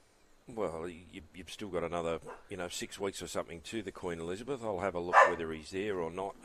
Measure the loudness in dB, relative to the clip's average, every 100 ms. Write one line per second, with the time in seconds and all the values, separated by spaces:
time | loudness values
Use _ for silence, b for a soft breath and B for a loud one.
0 | -20 -20 -20 -20 -8 0 0 0 -4 -6
1 | -12 -14 -14 -12 -12 -8 -2 0 2 2
2 | 2 0 -4 -12 -8 -4 -4 -4 -6 -2
3 | -2 -2 -4 -2 -2 -6 -6 -4 -4 -4
4 | -4 -2 -2 -4 -4 -4 -2 2 2 2
5 | 6 8 8 6 -2 -4 -4 -2 0 0
6 | 0 -2 -4 -6